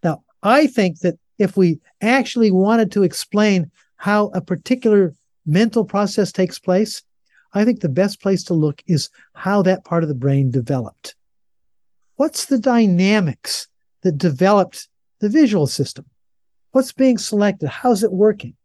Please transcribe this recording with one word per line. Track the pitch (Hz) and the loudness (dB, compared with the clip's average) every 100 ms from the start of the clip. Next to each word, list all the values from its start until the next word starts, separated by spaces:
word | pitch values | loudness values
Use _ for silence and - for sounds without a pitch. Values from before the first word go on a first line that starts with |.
Now, | 170 143 _ _ | -4 -6 _ _
I | 202 262 294 | 2 2 2
think | - 185 165 | 0 -2 -2
that | 180 170 _ _ | -6 -6 _ _
if | 196 196 | -2 2
we | 180 156 _ _ | 0 0 _ _
actually | 214 262 - 247 220 | 0 0 0 0 2
wanted | 185 196 233 220 | 4 2 2 0
to | 208 | 0
explain | 190 - - 202 214 196 156 _ _ _ | 0 -2 -6 0 2 2 -2 _ _ _
how | - 208 208 | -2 0 0
a | 185 | -4
particular | - 185 - 254 233 208 180 - _ _ - | -6 -8 -4 -2 2 2 2 -4 _ _ -2
mental | 160 226 233 | 0 2 0
process | 202 196 208 214 185 | -2 -2 -2 -2 -4
takes | - 185 - | -2 -4 -4
place, | - 185 220 - _ _ _ _ _ | -2 0 0 -6 _ _ _ _ _
I | 202 | -2
think | 214 240 | 0 0
the | 165 | -2
best | 135 196 - | 0 -2 -2
place | 196 185 | -2 -2
to | - | -2
look | 170 151 147 - | -2 0 -4 -4
is | 160 - _ _ | -4 -4 _ _
how | - 185 202 | -10 -2 0
that | 185 185 | 2 -2
part | - 170 | -2 -4
of | 160 | -2
the | |
brain | 135 135 139 135 | -4 -2 0 0
developed. | 127 117 135 110 _ - - _ _ _ _ _ _ _ _ _ _ | -2 -4 -6 -6 _ -20 -20 _ _ _ _ _ _ _ _ _ _
What's | 294 - - | -4 -4 -4
the | 269 | -2
dynamics | 254 240 220 175 190 214 170 - - - - _ _ _ | 2 2 2 2 2 2 0 -6 -8 -10 -10 _ _ _
that | 185 147 | -4 0
developed | 175 131 190 208 180 - - _ _ _ | -2 0 2 2 0 -6 -20 _ _ _
the | 208 | -2
visual | 269 277 202 143 | 2 2 2 -2
system? | - 135 - - _ _ _ _ _ _ | -2 -6 -8 -20 _ _ _ _ _ _
What's | 262 262 | -2 -2
being | - 262 233 | 0 0 0
selected? | - 208 202 196 147 | -2 0 0 -2 -8
How's | - 254 208 | -4 -2 0
it | 214 | 0
working? | 185 214 208 120 - | 2 2 0 -10 -20